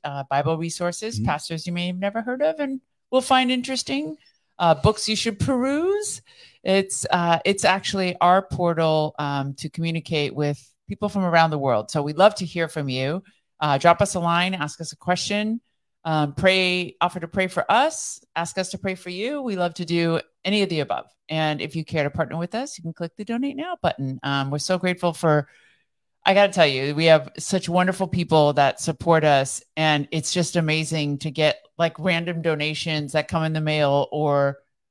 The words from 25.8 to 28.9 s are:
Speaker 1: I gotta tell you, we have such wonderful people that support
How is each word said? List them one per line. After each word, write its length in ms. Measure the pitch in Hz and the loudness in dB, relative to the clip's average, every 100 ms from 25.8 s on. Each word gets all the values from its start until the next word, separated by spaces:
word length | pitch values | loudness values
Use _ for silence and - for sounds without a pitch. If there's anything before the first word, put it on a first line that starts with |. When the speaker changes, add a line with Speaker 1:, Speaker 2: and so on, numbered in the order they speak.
| _ _ _ _ | _ _ _ _
Speaker 1:
I 100 | - | 2
gotta 180 | 196 202 | 6 6
tell 140 | 196 151 | 6 4
you, 280 | 131 139 | 4 -2
we 100 | 147 165 | 2 6
have 240 | 156 139 - | 6 4 -12
such 300 | - 190 170 | -4 -4 0
wonderful 400 | 175 180 185 185 | 0 2 0 -2
people 460 | 180 170 160 147 | -2 2 4 6
that 260 | 143 139 - | 4 2 2
support 440 | - | -4